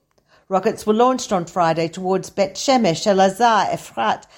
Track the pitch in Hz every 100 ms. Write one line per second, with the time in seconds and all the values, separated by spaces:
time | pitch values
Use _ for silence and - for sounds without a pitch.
0 | _ _ _ _ - 190 202 - 208 214
1 | 254 254 - 190 165 185 165 165 165 175
2 | 185 190 190 - 190 - - 262 202 160
3 | 214 190 190 196 233 214 175 160 - -
4 | 220 - -